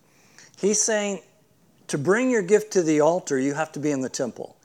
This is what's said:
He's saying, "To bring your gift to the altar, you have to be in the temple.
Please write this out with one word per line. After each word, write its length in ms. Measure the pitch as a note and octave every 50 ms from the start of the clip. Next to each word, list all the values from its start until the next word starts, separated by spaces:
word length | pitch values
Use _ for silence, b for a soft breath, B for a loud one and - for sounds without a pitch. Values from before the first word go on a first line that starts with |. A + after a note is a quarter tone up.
| b b b b b b b b b b b -
He's 220 | - G3+ G#3+ -
saying, 400 | - A#3 A3 G#3 G#3 G3+ G3 D#3+ - _ _ _ _ _ _ _ _ _ _ _ _ -
"To 100 | - D3
bring 320 | C3+ F3 G3+ A#3 C4 C4
your 120 | B3 A3
gift 300 | F3+ E3+ G#3 G#3 G#3+ -
to 100 | - F#3
the 180 | E3+ D#3+ D#3 D3
altar, 380 | D3 D#3 F3 F#3 - - C#3+ C3
you 140 | C3 C#3+
have 180 | C#3 D3+ D#3 -
to 80 | - D3+
be 100 | C#3 D3+
in 100 | C#3+ C3
the 80 | C3 A#2
temple. 480 | - - C3+ A2+ - - - - - _